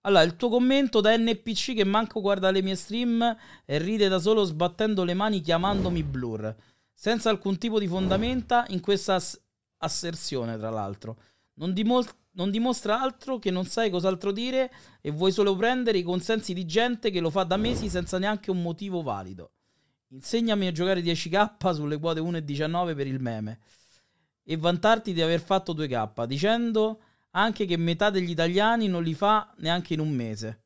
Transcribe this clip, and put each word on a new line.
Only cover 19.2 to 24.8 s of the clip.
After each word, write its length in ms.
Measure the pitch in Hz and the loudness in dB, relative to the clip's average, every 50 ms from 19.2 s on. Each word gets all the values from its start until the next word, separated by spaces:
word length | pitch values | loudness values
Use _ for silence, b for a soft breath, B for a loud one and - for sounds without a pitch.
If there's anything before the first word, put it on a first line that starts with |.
| 95 92 95 87 82 - _ _ _ _ _ _ _ _ _ _ _ _ | -8 -12 -14 -16 -16 -20 _ _ _ _ _ _ _ _ _ _ _ _
Insegnami 580 | 135 131 135 - - 233 233 226 214 208 196 | -20 -14 -8 -2 0 0 2 2 2 2 0
a 60 | 180 | 0
giocare 280 | 170 156 180 190 190 180 | 0 0 0 2 2 2
dieci 280 | 170 170 170 165 - 170 | 2 0 -2 -2 -2 -2
K 440 | 165 196 208 208 214 _ - 190 | 2 2 2 2 0 _ -2 -2
sulle 260 | 170 151 151 147 151 147 | 0 0 -2 -4 -4 -2
quote 200 | 151 170 165 160 | -2 -2 -2 -2
uno 180 | 160 175 175 | -2 -4 -4
e 80 | 165 156 | -4 -4
diciannove 520 | 143 143 139 151 156 165 175 180 170 160 | -6 -4 -2 -2 -2 0 -2 -2 -2 -2
per 100 | 143 139 | -4 -4
il 140 | 135 131 131 | -4 -4 -4
meme 400 | 131 120 113 110 107 107 113 110 b b b b b b b b b b b b b b b _ | -4 -4 -4 -6 -8 -10 -12 -14 b b b b b b b b b b b b b b b _
e 140 | _ - 156 | _ -8 -6
vantarti 560 | 160 156 170 180 175 | -2 0 0 0 2